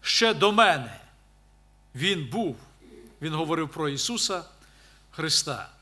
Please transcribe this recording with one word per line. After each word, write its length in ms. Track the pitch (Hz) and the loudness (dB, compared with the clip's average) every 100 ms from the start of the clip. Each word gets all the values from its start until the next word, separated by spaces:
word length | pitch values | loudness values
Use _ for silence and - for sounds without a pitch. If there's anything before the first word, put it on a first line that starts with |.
ще 340 | - - 226 | 0 2 4
до 180 | 175 196 | 4 4
мене. 480 | 214 214 156 117 - - _ _ _ _ _ _ _ _ | 6 6 4 -2 -14 -20 _ _ _ _ _ _ _ _
Він 320 | 123 175 190 135 | -4 -2 -2 -4
був. 300 | 190 196 117 - _ - - - - | -4 -4 -6 -14 _ -20 -20 -20 -12
Він 120 | 156 | -6
говорив 340 | 156 160 165 156 | -4 0 0 -2
про 200 | 170 151 | -4 -4
Ісуса 560 | 139 - 233 - 185 170 - - - - - _ | -2 -4 -2 -2 -4 -8 -20 -20 -20 -20 -20 _
Христа. 600 | - 156 - - 120 - - | -8 -2 0 -2 -8 -10 -18